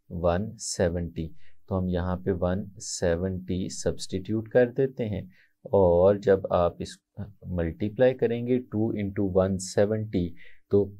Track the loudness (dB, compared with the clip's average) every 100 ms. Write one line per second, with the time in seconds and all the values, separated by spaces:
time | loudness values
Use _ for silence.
0 | -12 -2 0 0 -2 -8 -8 0 0 0
1 | -4 -6 -8 -10 -12 -14 -6 -2 0 -2
2 | -2 -2 -2 0 0 -2 -4 -12 -12 -2
3 | 0 0 -2 -4 -4 -4 -4 -4 -4 -4
4 | -6 -6 -2 -4 2 2 2 2 -2 -2
5 | -4 -6 -8 -16 _ _ 0 4 6 6
6 | 6 4 4 2 4 2 2 0 -10 -12
7 | _ -14 -14 -12 -6 -2 -2 -2 -4 2
8 | 2 4 0 0 0 0 0 -2 -2 -2
9 | -4 -2 0 2 2 0 -2 0 2 0
10 | -2 -2 -2 -6 -14 -18 _ 2 2 -4